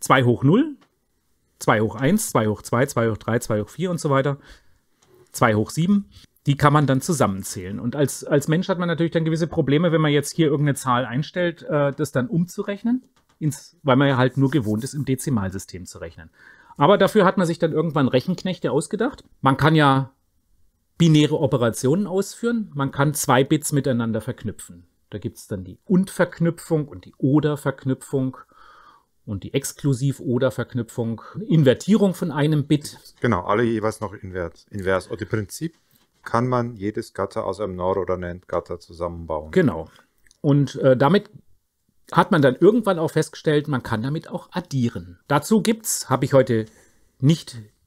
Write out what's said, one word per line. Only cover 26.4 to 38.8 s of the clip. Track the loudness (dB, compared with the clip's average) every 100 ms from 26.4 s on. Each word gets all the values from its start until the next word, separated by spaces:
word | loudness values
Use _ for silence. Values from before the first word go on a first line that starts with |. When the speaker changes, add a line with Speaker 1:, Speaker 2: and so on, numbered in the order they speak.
| -2 -2 -2 -2 -4
Speaker 1:
und | -10
die | -20 -4
Oder-Verknüpfung | 2 2 2 -2 -4 -4 -4 -4 -4 -4 -4 -6 -18 _ -20 -20 -20 _ _ _
und | -10 -10
die | -6
Exklusiv-Oder-Verknüpfung, | -6 -6 -6 -2 -2 -2 -4 -4 0 0 -2 -6 -6 -6 -6 -6 -6 -12 -10 0
Invertierung | 4 6 4 4 2 2
von | 0 -4
einem | 0 0 0 2
Bit. | 0 -2 -18 -20 -4
Speaker 2:
Genau, | 0 0
alle | 2 2
jeweils | 2 0 -2 -4
noch | -8
invers, | -10 -10 -8 -8 -10 _
invers. | -6 0 0 -2
Und | -10
im | -6
Prinzip | -6 -6 -8 -10 _ _ _ _ _
kann | -4 -2 0
man | -2 -4
jedes | -6 -6 -6 -8
Gatter | -6 -6 -6
aus | -6 -4
einem | -6 -4
NOR | -2 -2
oder | -2 -4
NAND-Gatter | -6 -10 -6 -6 -6 -12